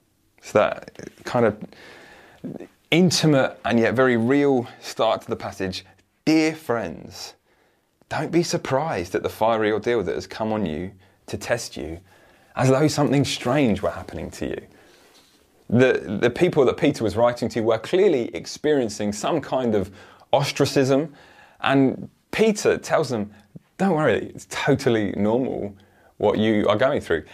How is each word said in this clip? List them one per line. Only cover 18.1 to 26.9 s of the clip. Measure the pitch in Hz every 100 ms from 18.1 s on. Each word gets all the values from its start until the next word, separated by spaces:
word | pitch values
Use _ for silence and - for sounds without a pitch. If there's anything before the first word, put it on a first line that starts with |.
| 139 113
experiencing | 85 - - 147 147 117 - 104
some | 101 156 156
kind | - 135 123
of | 107 92 - - - -
ostracism, | 131 139 - 139 147 131 135 156 - - - - -
and | - 135 135 - - _ _
Peter | - 220 208 117 85
tells | - 147 151
them, | 117 101 - _ - _ -
"Don't | 190
worry, | 156 151 101 -
it's | - -
totally | - - 135 131 110 101
normal | - 104 120 120 95 101 - _ _ _ -
what | 104 98
you | 110 107 87
are | 107
going | 131